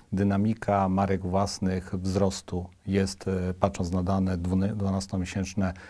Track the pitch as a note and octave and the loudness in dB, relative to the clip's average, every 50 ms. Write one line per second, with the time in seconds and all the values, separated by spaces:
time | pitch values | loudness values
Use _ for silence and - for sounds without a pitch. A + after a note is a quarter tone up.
0 | - - - F#2 G2+ G2 G2 G2 G#2 A2 A2 - - - G2+ G2 G2 F#2+ F#2 G2 | -10 -4 0 2 2 4 4 2 2 2 0 0 0 2 4 4 4 4 4 2
1 | G2 F#2+ G2 F2+ F#2 F2+ F#2 G2 G2+ G2 - - G2 F#2 F#2 F#2 F2+ - - F2+ | 2 2 2 0 0 0 0 0 0 0 -2 -2 -2 0 0 -2 -4 -6 -6 -4
2 | F#2 F#2+ F2+ G2 G2 F#2+ F#2+ - - - F2+ F2+ F2+ - - _ - G2 F#2+ G2 | -2 0 2 2 2 2 0 -2 -8 -6 -6 -6 -6 -8 -12 _ -4 0 2 2
3 | G2 G2 - - - F#2+ F#2+ F#2 F2+ F#2 F#2 - - F#2+ - - F#2 F2 F#2 F#2 | 2 2 -2 -4 -4 -2 -2 0 0 -2 -2 0 0 0 0 0 -2 0 0 0
4 | F2+ F2+ G2 F#2+ F#2+ F#2 F#2 F2 F2 F2+ F#2+ F#2+ G2 G2 A2+ G#2+ G2+ G2 F#2+ G2 | 2 2 2 2 2 2 0 -2 0 0 0 2 0 0 -2 -2 -2 -2 -2 -2
5 | F#2+ - - F#2+ F2+ F2+ - G2 F#2 - - G2+ F#2+ F#2 - - - - | -2 -4 -4 -4 -4 -4 -4 -4 -4 -4 -2 -2 -2 -2 -2 -6 -14 -20